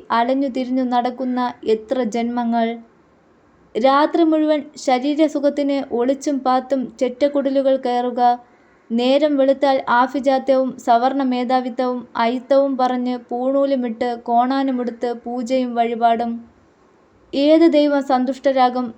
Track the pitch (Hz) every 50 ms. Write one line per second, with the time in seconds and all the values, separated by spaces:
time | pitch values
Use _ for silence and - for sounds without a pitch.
0 | - - 226 233 240 247 269 269 285 269 233 262 254 247 254 262 254 240 247 240
1 | 240 247 240 240 262 254 247 254 247 247 - - - 220 220 220 220 - 269 254
2 | 247 214 226 233 233 240 240 247 233 233 233 233 226 233 233 233 233 _ _ _
3 | _ _ _ _ _ _ _ _ _ _ _ _ _ _ - 208 220 262 269 285
4 | 302 302 320 339 339 320 311 311 311 302 311 294 - - - - - 285 254 254
5 | 254 294 294 285 320 294 302 285 277 285 285 285 285 277 277 277 269 - 226 233
6 | 240 254 277 277 - 311 285 262 269 262 254 262 247 - 277 269 240 226 - -
7 | 262 247 247 - 294 285 285 277 254 277 269 277 262 269 269 262 262 240 247 247
8 | 247 247 226 247 247 240 240 247 - _ _ _ _ _ _ _ _ - 226 233
9 | 247 254 269 285 302 302 294 269 262 269 269 269 294 277 269 262 - - 233 240
10 | 254 269 262 285 240 277 262 262 254 277 262 262 262 254 262 - - 269 233 233
11 | 247 269 269 277 277 254 247 247 247 233 262 262 247 254 240 - 254 247 247 247
12 | 233 - - - 233 233 254 247 240 - 277 269 277 277 269 247 254 254 254 247
13 | 247 247 247 240 233 - 247 240 254 262 269 277 277 269 277 254 247 240 220 220
14 | 254 240 240 233 - 240 233 233 247 254 269 269 269 269 254 247 247 240 233 -
15 | 254 240 240 233 - 240 240 254 233 233 262 262 254 247 233 233 233 233 240 220
16 | 233 233 233 226 240 233 233 233 - - _ _ _ _ _ _ _ _ _ _
17 | _ _ _ _ _ _ - 269 277 302 311 320 330 330 269 294 294 294 285 277
18 | 269 277 269 254 254 262 254 - - 277 262 262 254 254 247 254 247 233 -